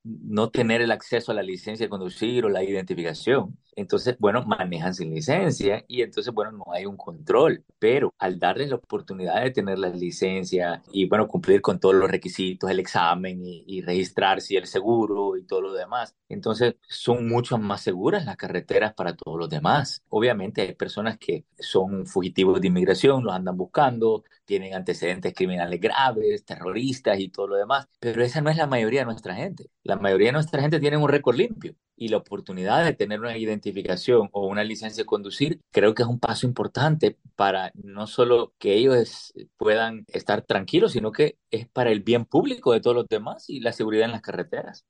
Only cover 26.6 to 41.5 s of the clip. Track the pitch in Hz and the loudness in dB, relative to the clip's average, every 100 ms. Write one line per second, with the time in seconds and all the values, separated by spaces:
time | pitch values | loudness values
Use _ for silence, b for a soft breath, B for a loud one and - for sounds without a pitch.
26.6 | 90 98 135 127 - 98 95 - 98 98 | -6 -4 -4 -2 0 0 -2 -6 -2 -2
27.6 | 104 139 131 _ 120 113 123 156 151 160 | 0 -2 -2 _ -4 0 0 0 0 0
28.6 | 147 127 110 139 120 110 - 92 175 - | 0 0 2 0 -2 -6 -8 -8 -8 -10
29.6 | - _ - 98 98 95 110 143 156 147 | -18 _ -4 0 2 6 6 4 0 0
30.6 | 143 156 143 151 147 143 135 120 233 214 | 2 2 2 2 4 2 2 2 0 -2
31.6 | - - _ _ 117 107 - 101 - 90 | -14 -18 _ _ -4 -4 -4 -12 -10 -6
32.6 | 95 127 165 - 101 107 117 113 110 107 | 0 2 2 0 -4 -4 -6 -6 -4 -4
33.6 | 104 98 92 90 - 120 101 104 98 101 | -6 -6 -4 -4 4 4 4 -2 -4 -2
34.6 | 107 107 110 107 107 104 98 - 143 165 | -4 -6 -10 -8 -4 -4 -4 -4 -2 -2
35.6 | _ - 101 110 117 123 117 110 123 123 | _ 4 4 4 0 0 -2 0 -2 -2
36.6 | 104 - 143 156 202 - - - 98 95 | -4 0 2 4 2 0 -20 0 0 2
37.6 | 92 - 101 98 110 - 123 120 117 _ | -4 -10 -18 -12 -8 0 4 4 2 _
38.6 | 104 101 131 123 113 - - - 107 _ | 2 4 6 4 2 -4 -18 -20 -20 _
39.6 | 107 107 113 113 104 - - 104 - 101 | 2 2 0 -6 -8 -8 -2 -2 0 -2
40.6 | 95 160 208 120 107 - 151 - _ | 2 4 4 2 -4 2 0 0 _